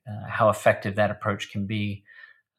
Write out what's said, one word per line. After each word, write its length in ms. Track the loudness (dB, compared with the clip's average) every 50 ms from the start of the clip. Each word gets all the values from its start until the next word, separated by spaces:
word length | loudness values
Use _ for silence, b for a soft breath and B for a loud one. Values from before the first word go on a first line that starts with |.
| _ -12
uh, 220 | -12 -10 -10 -6
how 180 | 0 4 4 4
effective 480 | 4 4 4 2 2 4 -2 -2 0
that 140 | 2 0 0
approach 400 | 0 -2 -4 -4 -2 -4 -6 -8
can 160 | -6 -6 -4
be, 380 | -4 -4 -4 -4 -4 -6 -8 B B B B B B B B B _ _